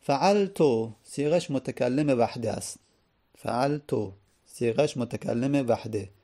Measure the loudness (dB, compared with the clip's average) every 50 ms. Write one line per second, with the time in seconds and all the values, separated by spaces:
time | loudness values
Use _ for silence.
0 | _ 0 0 2 4 4 4 4 2 0 2 2 4 4 4 2 0 -4 -8 _
1 | _ -14 -6 -2 0 2 2 2 0 0 -4 -4 -4 -4 -4 -2 -2 0 2 0
2 | 2 2 4 4 2 0 0 -4 -4 -4 -4 -4 -6 -10 -14 -16 _ _ _ _
3 | _ _ _ _ _ _ _ _ -8 -4 -2 0 0 0 0 -4 -4 -4 -4 -4
4 | -4 -4 -8 -16 _ _ _ _ _ _ -8 -2 -2 0 2 2 2 2 2 -4
5 | -6 -4 -6 -8 -4 -2 -2 -2 0 0 0 0 2 2 0 -2 -2 -6 -6 -6
6 | -8 -8 _ _